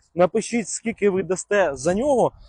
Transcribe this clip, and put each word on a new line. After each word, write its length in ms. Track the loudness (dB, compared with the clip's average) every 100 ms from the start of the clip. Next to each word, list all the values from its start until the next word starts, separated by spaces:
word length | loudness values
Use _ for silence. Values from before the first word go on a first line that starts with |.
| _
напишіть, 540 | 0 2 2 -2 -4 -4
скільки 420 | -6 -8 -2 0
ви 120 | 0
дасте 480 | -2 -4 -2 0 2
за 200 | 0 -2
нього. 380 | 0 0 2 2 -2